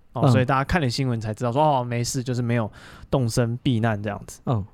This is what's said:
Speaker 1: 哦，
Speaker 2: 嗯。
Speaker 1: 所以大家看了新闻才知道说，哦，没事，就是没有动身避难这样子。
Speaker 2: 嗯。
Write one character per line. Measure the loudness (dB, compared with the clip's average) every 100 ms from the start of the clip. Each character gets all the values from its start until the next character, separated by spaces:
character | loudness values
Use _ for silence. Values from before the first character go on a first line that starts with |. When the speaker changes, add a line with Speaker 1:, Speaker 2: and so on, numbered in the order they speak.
| -12
Speaker 1:
哦， | 0 4
Speaker 2:
嗯。 |
Speaker 1:
所 | 4
以 |
大 | 4 0
家 |
看 | 0 0
了 | 0
新 | 0 -2
闻 | -2
才 | -4
知 | -4
道 | -2
说， | 2
哦， | 4 2
没 | 0 -2
事， | -2 -4
就 | -4
是 | -2
没 | 0
有 | 0 -2 -8 -20 -20 -4
动 | 0 0
身 | 0 0 0
避 | 0 0
难 | 0 -2
这 | -4
样 | -8 -12
子。 | -10 -2
Speaker 2:
嗯。 | -2 -2